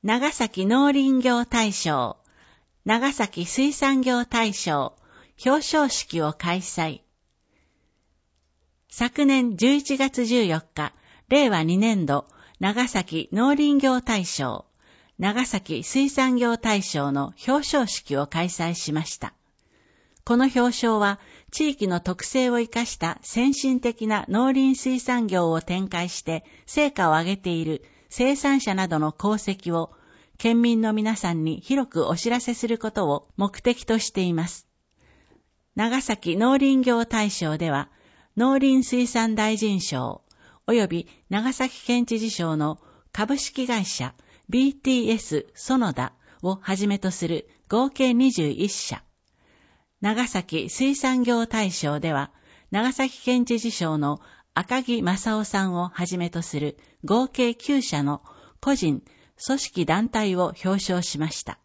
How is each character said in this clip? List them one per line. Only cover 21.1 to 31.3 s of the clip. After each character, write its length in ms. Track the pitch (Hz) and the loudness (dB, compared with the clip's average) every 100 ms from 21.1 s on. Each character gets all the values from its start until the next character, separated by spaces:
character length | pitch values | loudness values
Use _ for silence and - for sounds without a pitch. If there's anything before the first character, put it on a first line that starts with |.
| 202 - - - | -2 -12 -20 -16
地 180 | - 302 | -2 -2
域 180 | 277 202 | 0 -2
の 120 | 175 | 0
特 260 | 185 175 - | -2 -6 -2
性 240 | 262 254 | 0 2
を 100 | 240 | 0
生 140 | 233 | -2
か 120 | 233 233 | -4 -4
し 120 | - | -4
た 220 | 165 - | -6 -6
先 320 | - 233 262 | -6 2 2
進 260 | 277 269 254 | 2 0 2
的 280 | 240 226 220 | 0 -2 -2
な 180 | 214 - | -2 0
農 260 | 202 262 | 2 4
林 220 | 269 269 262 | 4 4 2
水 240 | 262 254 | 0 -2
産 280 | - 247 220 | 0 0 0
業 240 | 185 170 | 2 2
を 100 | 165 | 0
展 260 | 165 180 190 | -2 -4 -4
開 220 | 170 175 | -4 -6
し 140 | - | -6
て 200 | - 160 - - - | -6 -6 -8 -20 -6
成 240 | - 294 | 0 0
果 200 | 285 175 | 2 2
を 20 | |
上 120 | 156 | 2
げ 140 | 170 196 | 0 -4
て 140 | 190 | -2
い 120 | 170 | -2
る 220 | 160 151 - _ _ | -2 -6 -10 _ _
生 260 | - 247 277 | 0 0 2
産 240 | 277 277 | 2 2
者 140 | 220 | 2
な 140 | 190 185 | -2 0
ど 100 | 160 | 0
の 160 | 151 - | -2 -2
功 200 | 202 214 | -2 -2
績 340 | 202 190 170 | -2 -6 -2
を、 220 | 165 160 - _ - _ _ | -2 -4 -12 _ -20 _ _
県 240 | 233 233 | 2 4
民 180 | 240 233 | 4 2
の 120 | 220 | 2
皆 220 | 214 220 220 | 0 -2 -2
さ 160 | 180 | -2